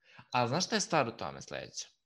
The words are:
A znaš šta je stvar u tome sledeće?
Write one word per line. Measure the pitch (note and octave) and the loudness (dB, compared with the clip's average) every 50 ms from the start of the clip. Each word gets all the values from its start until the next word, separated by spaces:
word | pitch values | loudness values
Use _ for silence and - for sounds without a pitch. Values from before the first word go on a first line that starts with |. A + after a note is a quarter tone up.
| _ _ - - - _ | _ _ -20 -20 -8 _
A | - B2 A#2+ | 2 2 4
znaš | A#2 C3+ F3 F#3 | 4 2 0 0
šta | - A#3 | 2 0
je | G#3 | 0
stvar | - - E3+ D3+ B2+ | 0 2 4 4 4
u | A#2 | 2
tome | - - F#2+ D2 C#2 C2+ | 0 -6 -8 -8 -8 -10
sledeće? | - - - C2 C2 - - - - - _ _ _ | -10 -8 -8 -8 -8 -8 -10 -12 -12 -12 _ _ _